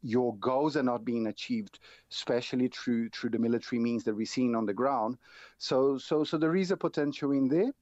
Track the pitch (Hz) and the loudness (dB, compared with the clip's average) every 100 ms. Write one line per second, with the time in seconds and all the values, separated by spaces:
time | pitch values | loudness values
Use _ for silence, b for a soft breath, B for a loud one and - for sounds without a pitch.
0 | 131 117 123 110 98 131 151 151 127 120 | 0 0 0 0 0 2 2 2 0 0
1 | 113 117 110 101 - 120 101 - B B | -2 -2 -2 -4 -4 -4 -4 -14 B B
2 | B - - 123 120 127 127 - - 117 | B -12 -2 -2 -2 0 0 -2 -2 -2
3 | 113 - 120 113 113 117 - 120 117 117 | -2 -4 -4 0 0 0 -2 -2 0 0
4 | 117 104 110 - 127 117 107 101 131 135 | -2 -2 -4 0 0 2 -2 0 0 0
5 | 110 127 B B B B - 135 135 139 | -2 -4 B B B B 0 4 4 2
6 | - 156 151 165 160 180 185 180 170 - | 0 0 0 2 2 2 2 0 0 0
7 | 147 139 143 139 135 156 226 - | -2 0 0 2 4 4 2 -2